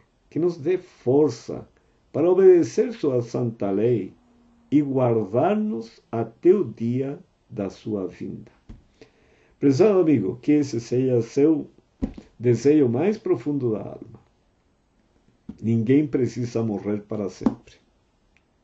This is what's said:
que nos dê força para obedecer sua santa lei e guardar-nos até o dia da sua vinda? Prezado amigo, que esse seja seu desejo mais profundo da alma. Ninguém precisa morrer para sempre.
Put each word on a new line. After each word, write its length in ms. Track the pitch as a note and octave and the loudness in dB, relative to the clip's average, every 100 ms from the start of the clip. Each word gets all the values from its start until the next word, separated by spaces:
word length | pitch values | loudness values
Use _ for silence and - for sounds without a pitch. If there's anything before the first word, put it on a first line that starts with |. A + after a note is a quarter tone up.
| _ _ _ | _ _ _
que 120 | D3 | -2
nos 160 | F3 E3 | -2 -2
dê 220 | D3 F#3 | -4 -4
força 920 | - _ B2 C#3+ D3 - - C2 - _ _ _ _ | -6 _ 0 2 2 -2 -12 -14 -14 _ _ _ _
para 180 | C3+ E3+ | -2 2
obedecer 640 | F#3 F#3+ F3 C3 - B3 | 6 8 8 4 -2 -2
sua 280 | - D3 B2 | -2 -2 -2
santa 480 | B2 B2+ A#2+ - G2 | -2 -4 -4 -4 -2
lei 420 | G2 A#2 A2 F#2 - _ _ _ _ - | 0 0 0 -4 -14 _ _ _ _ -2
e 100 | D3 | 0
guardar-nos 1200 | C#3+ C3 B2 A2+ F#2+ A#2+ E3+ G#3+ G#3+ A3+ A3+ - - | 0 0 2 0 0 0 0 0 -4 -6 -10 -18 -8
até 420 | A#2 A2+ - E3+ | -6 -6 0 4
o 120 | G3+ | 4
dia 540 | C3 G#2 A#2 B2 C3+ E3 _ _ _ | 2 -4 -4 -4 -6 -10 _ _ _
da 220 | G#2 F#2+ | -8 -8
sua 380 | - A2 G2+ F2+ | -8 -8 -6 -6
vinda? 420 | - G2+ C#2+ - _ - - _ _ - _ _ _ _ - | -10 -14 -14 -18 _ -20 -20 _ _ -20 _ _ _ _ -2
Prezado 400 | C#3+ C3 G#3+ F#3+ | 2 4 4 4
amigo, 380 | D#3+ B2+ F#2 - | 2 2 0 -4
que 100 | - | 0
esse 280 | D3 C#3 A#2+ | 0 0 -6
seja 400 | A#2+ B2 C3 A#2+ | -4 -2 0 0
seu 460 | A2+ C#3 D3+ D3+ - _ _ - - - - - | 0 2 2 2 -4 _ _ -10 -10 -10 -20 -4
desejo 500 | A#2+ A#2 C#3+ D3+ B2 | 0 2 4 4 2
mais 300 | A#2+ F#3+ A3 | 0 -2 -2
profundo 540 | F#3 F3 D3 C#3+ B2 | -4 -4 -4 -4 -2
da 100 | G2+ | -4
alma. 380 | - - - - _ _ _ _ _ _ _ _ _ _ _ _ - - | -8 -14 -18 -20 _ _ _ _ _ _ _ _ _ _ _ _ -20 -8
Ninguém 460 | A2 A2+ A2 C#3 D3+ | -2 0 2 2 2
precisa 540 | C#3+ A#2+ B2 A#2+ A#2 | -2 -2 -4 -6 -4
morrer 400 | A2+ G2 G2+ G#2 | -4 -4 -4 -6
para 260 | - G#2+ F#2+ | -6 -8 -8
sempre. 460 | - - - - _ _ _ _ _ _ _ _ _ | -4 -6 -6 -18 _ _ _ _ _ _ _ _ _